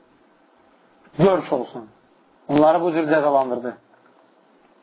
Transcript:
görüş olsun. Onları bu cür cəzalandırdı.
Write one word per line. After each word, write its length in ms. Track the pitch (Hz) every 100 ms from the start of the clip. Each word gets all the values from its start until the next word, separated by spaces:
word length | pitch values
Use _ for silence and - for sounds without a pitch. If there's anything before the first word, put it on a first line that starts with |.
| _ _ _ _ _ _ _ _ _ _ _ -
görüş 340 | 185 185 -
olsun. 360 | 139 117 123 110 _ _ _ _ _ -
Onları 320 | 147 151 170
bu 120 | 175
cür 160 | 160 156
cəzalandırdı. 680 | 156 147 139 131 123 120 - _ _ _ _ _ _ _ _ _ _